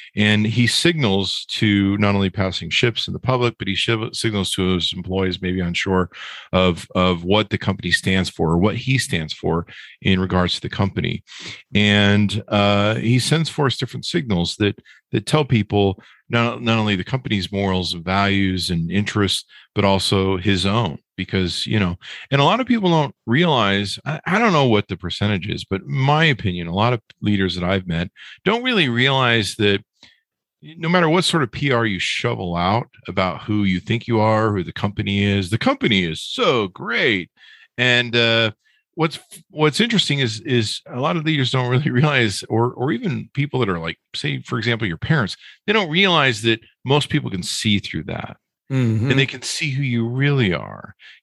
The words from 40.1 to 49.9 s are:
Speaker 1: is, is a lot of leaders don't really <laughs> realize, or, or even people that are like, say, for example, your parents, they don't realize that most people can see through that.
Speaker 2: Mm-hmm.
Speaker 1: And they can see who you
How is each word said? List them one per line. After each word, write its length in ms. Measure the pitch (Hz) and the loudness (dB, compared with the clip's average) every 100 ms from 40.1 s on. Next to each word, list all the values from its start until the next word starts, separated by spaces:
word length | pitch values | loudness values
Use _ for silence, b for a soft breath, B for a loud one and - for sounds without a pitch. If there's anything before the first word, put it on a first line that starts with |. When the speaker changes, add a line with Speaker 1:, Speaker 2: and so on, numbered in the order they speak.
| 143 | 0
Speaker 1:
is, 220 | 127 110 | 0 -2
is 400 | 156 123 107 - - | -2 0 0 -4 -10
a 120 | 123 | -4
lot 200 | 143 175 | -2 -2
of 80 | 156 | 0
leaders 260 | 156 127 | 0 0
don't 180 | 135 123 | 0 0
really 200 | 123 123 | 0 0
<laughs> 0 | |
realize, 520 | 123 151 139 113 98 - | 2 2 4 2 -2 -4
or, 240 | 110 120 | 0 0
or 180 | - 127 | -2 -4
even 380 | 226 233 117 - | -4 -4 -6 -6
people 260 | - 143 - | -4 -4 -2
that 80 | 113 | -2
are 100 | 87 | -2
like, 200 | 82 85 _ - | -4 -10 _ -10
say, 240 | 147 135 | -8 -8
for 180 | - 123 | -6 -4
example, 300 | 110 117 110 | -2 -2 -2
your 80 | 80 | -4
parents, 400 | - 160 101 - B B - | -2 0 0 -6 B B -2
they 80 | |
don't 160 | 214 180 | 0 2
realize 500 | 160 196 170 135 107 | 2 4 4 2 2
that 180 | 113 110 b b 127 | 0 0 b b 0
most 240 | 143 - | 2 2
people 200 | 151 120 | -2 -2
can 120 | 98 | -6
see 360 | - - 113 101 | -6 -4 0 0
through 260 | - 85 | 0 -10
that. 340 | 76 82 - - _ _ - | -8 -8 -10 -14 _ _ -6
Speaker 2:
Mm-hmm. 400 | 131 120 110 127 | 0 2 2 2
Speaker 1:
And 100 | 139 | 2
they 60 | 135 | 0
can 160 | 131 | -2
see 260 | - - 156 | -8 -4 -4
who 140 | 135 | -2
you 260 | 139 | -2